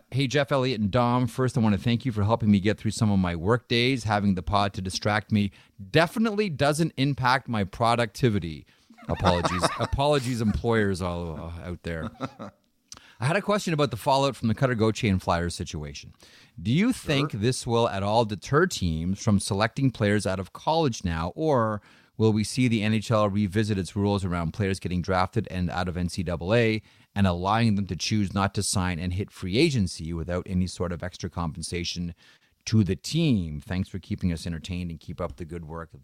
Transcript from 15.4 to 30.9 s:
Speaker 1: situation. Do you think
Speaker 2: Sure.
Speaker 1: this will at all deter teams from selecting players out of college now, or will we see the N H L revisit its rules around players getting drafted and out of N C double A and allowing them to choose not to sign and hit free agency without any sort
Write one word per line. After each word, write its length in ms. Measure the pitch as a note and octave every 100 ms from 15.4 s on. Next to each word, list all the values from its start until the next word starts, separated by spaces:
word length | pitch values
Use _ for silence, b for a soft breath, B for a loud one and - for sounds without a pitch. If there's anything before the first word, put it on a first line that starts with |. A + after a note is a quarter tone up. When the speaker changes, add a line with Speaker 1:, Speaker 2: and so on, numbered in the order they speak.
| F2 -
Speaker 1:
situation. 580 | F2 D#2 D2 C#2+ - - B B B B
Do 100 | F2
you 200 | D3 A#3
think 380 | - - C#3 D3
Speaker 2:
Sure. 80 | G#2+
Speaker 1:
this 260 | A2+ B2+ B2+
will 240 | A#2 A#2
at 140 | G2
all 220 | G2+ A2 A2
deter 420 | G#2 - C#3+ F#3
teams 520 | - F2+ D#2+ E2+ G2
from 160 | - G2
selecting 500 | - G2 A2+ - C3+
players 380 | - G#2 G#2 G2
out 120 | F#2+
of 140 | F#2
college 500 | - - D#3+ D3+ A2+
now, 280 | F2+ E2 E2+ -
or 460 | D#3+ C3 A2 G#2 b b b -
will 140 | A2
we 100 | G#2+
see 240 | G2+ - B2+
the 160 | A2+
N 100 | G#2+
H 160 | A2 -
L 160 | A2 G#2
revisit 480 | G2+ G2+ G2+ G#2+ G2
its 180 | E2+ G2+
rules 280 | G2+ G2+
around 280 | F#2 F2 E2
players 260 | - G2 F#2+
getting 220 | - F2+
drafted 460 | E2 F#2 F#2 A2+ F#2+
and 200 | F2+ F2
out 180 | - F2+
of 100 | E2+
N 100 | F2+
C 140 | -
double 300 | E2+ E2 E2+
A 280 | A#2+ A2+ A2 b b b G2+
and 80 | G2
allowing 480 | F2 F#2 A2+ A#2 G2
them 100 | F#2
to 80 | E2+
choose 380 | - A2 F#2+
not 200 | G2 G2
to 80 | -
sign 360 | F#2+ G2+ F2+ E2+
and 140 | F2+
hit 180 | F2+ G2+
free 260 | - F#2 G#2
agency 540 | E3+ C3 F2+ - D#2+
without 340 | E2 E2+ F2+ -
any 180 | F#2 F#2
sort 240 | - F2